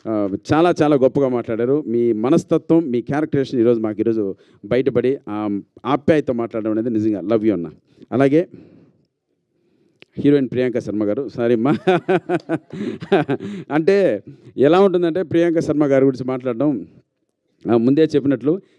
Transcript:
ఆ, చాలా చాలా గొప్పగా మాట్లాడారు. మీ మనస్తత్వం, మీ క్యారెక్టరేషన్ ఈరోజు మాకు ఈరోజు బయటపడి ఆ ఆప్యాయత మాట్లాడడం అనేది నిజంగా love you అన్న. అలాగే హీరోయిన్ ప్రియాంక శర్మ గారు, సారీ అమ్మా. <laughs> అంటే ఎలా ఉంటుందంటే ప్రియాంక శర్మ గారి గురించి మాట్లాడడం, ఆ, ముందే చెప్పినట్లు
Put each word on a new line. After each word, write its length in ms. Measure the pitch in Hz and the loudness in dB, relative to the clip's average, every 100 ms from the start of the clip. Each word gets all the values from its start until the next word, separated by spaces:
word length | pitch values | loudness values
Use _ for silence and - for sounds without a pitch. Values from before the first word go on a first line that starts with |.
| - | -6
ఆ, 220 | 107 101 98 - | -4 -2 -4 0
చాలా 200 | 147 175 165 | 2 4 2
చాలా 140 | 151 147 | 2 4
గొప్పగా 320 | 127 143 135 | 2 2 0
మాట్లాడారు. 560 | 123 117 110 120 147 127 | -2 -4 -2 0 0 -2
మీ 260 | 120 117 | 0 0
మనస్తత్వం, 720 | 107 120 170 - 160 - 165 165 | 0 2 0 2 -2 2 0 2
మీ 160 | 120 | -2
క్యారెక్టరేషన్ 580 | 113 143 156 143 131 131 | -4 -4 -2 -2 -2 2
ఈరోజు 200 | 113 117 | 2 2
మాకు 200 | 107 104 | -2 -2
ఈరోజు 360 | 110 110 98 95 _ _ 104 | -2 -2 -2 -6 _ _ -4
బయటపడి 520 | 120 127 123 120 139 - | -2 0 0 0 -2 -6
ఆ 300 | 104 107 101 - _ 117 | -6 -4 -4 -8 _ -4
ఆప్యాయత 460 | 139 160 156 135 | -2 2 0 0
మాట్లాడడం 400 | 117 117 113 107 | -2 -4 -4 -2
అనేది 180 | 110 120 | -2 -2
నిజంగా 320 | 110 107 101 | 0 0 -2
love 200 | 87 113 | 0 0
you 120 | 107 | 0
అన్న. 180 | 92 82 76 _ _ - | -2 -4 -14 _ _ -6
అలాగే 360 | 117 139 151 185 - - - _ _ _ _ _ _ _ _ _ _ _ _ _ - | 0 2 2 0 -6 -20 -20 _ _ _ _ _ _ _ _ _ _ _ _ _ -2
హీరోయిన్ 320 | 143 143 131 | 2 2 2
ప్రియాంక 300 | 120 127 120 | -2 -2 -4
శర్మ 240 | 104 104 | -4 -2
గారు, 260 | 104 107 127 | -2 -2 -6
సారీ 240 | 123 117 | -4 0
అమ్మా. 240 | 120 127 156 - | 2 2 0 0
<laughs> 1500 | 175 - 180 - 180 - 160 - 175 202 - - 185 143 139 190 202 - | 0 0 -2 -2 -6 -4 -8 -8 -10 -10 -10 -2 -2 0 -4 -8 -12 -6
అంటే 520 | 147 156 202 180 101 - 143 - - | -4 -2 0 0 -2 -8 -20 -12 0
ఎలా 240 | 139 180 | 2 4
ఉంటుందంటే 420 | 196 180 170 165 | 4 2 -2 -4
ప్రియాంక 360 | 165 165 170 165 | -2 0 0 0
శర్మ 260 | 151 147 147 | -2 0 2
గారి 200 | 135 135 | 4 2
గురించి 180 | 123 | 0
మాట్లాడడం, 640 | 127 127 123 117 147 120 87 _ _ _ _ _ _ _ - | -4 -6 -6 -2 -2 -4 -8 _ _ _ _ _ _ _ 0
ఆ, 60 | 117 | 2
ముందే 240 | 120 143 | 4 4
చెప్పినట్లు 600 | 160 147 131 127 127 185 - | 4 2 0 0 0 -2 -6